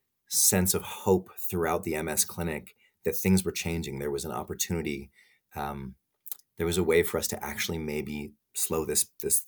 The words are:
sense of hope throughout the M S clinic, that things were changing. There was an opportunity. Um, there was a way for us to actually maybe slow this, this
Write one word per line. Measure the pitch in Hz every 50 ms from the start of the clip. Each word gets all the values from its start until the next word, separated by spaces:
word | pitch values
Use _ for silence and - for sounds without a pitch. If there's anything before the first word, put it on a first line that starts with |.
| _ _ _ _ _ -
sense | - - - - 107 92 90 92 -
of | 87
hope | - - - - - 104 95 92 - - -
throughout | - - - 95 85 82 80 85 82
the | - 85 78
M | 76 80 80
S | 76 - -
clinic, | - - 85 85 85 78 71 - - - _ _ _ _ _ -
that | - -
things | - - 95 95 92 90
were | 85
changing. | - - - 85 82 82 80 71 67 67
There | 71 73
was | 71 69 76
an | 80
opportunity. | 58 67 78 - 78 - - - 87 82 73 76 71 67 69 - _ _ _ _ _ _ _ _ -
Um, | 73 71 71 71 69 67 67 65 _ _ _ _ _ - - - - - _ _
there | - 85
was | 85 82 92
a | 87
way | 80 80 87
for | 85 - - 78
us | 73 -
to | - - -
actually | 73 73 - - - 85 80
maybe | 78 76 73 76 69 71 73 73 73 73 - _ _ _ -
slow | - - - 80 80 78
this, | - - - - - _ -
this | - 80 - - -